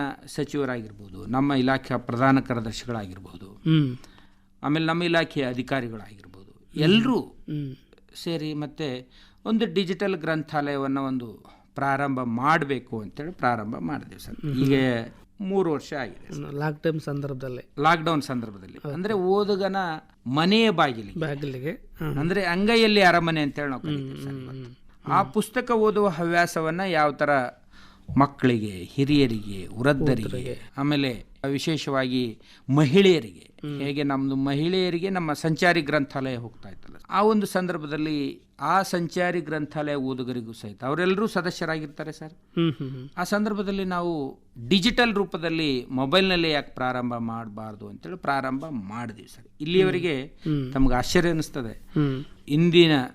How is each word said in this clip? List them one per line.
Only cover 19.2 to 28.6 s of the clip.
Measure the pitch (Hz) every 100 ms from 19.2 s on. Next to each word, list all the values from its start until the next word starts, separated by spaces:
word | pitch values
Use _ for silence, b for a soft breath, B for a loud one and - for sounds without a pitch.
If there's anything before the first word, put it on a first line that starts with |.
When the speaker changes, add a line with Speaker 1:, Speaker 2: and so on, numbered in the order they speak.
| 180 202 202 196 196 196 180 156 - _ 120
Speaker 1:
ಮನೆಯ | 139 175 220 220
ಬಾಗಿಲಿಗೆ. | 170 147 113 101 160
Speaker 2:
ಬಾಗಿಲಿಗೆ. | 156 143 147 131 143
ಹ್ಮ್. | 208 - - 156 139
Speaker 1:
ಅಂದ್ರೆ | 165 190
ಅಂಗೈಯಲ್ಲಿ | 175 175 208 233 220 208
ಅರಮನೆ | 185 170 170 160
ಅಂತೇಳಿ | 143 147 143
ನಾವು | 123
Speaker 2:
ಹ್ಮ್, | 156 147
Speaker 1:
ಕರಿತೀವಿ | 135 139
ಸರ್ | 139
Speaker 2:
ಹ್ಮ್, | 135
Speaker 1:
ಇವತ್ತು. | 127 131
Speaker 2:
ಹ್ಮ್. | 123 123 - - -
Speaker 1:
ಆ | 170
ಪುಸ್ತಕ | 131 214 202 254 247
ಓದುವ | 233 214 208 202
ಹವ್ಯಾಸವನ್ನ | 160 170 175 170 170 160 170
ಯಾವ | 196 160 151
ತರ | 135 147 139 123 - - B B B - -
ಮಕ್ಕಳಿಗೆ, | 139 - 127 117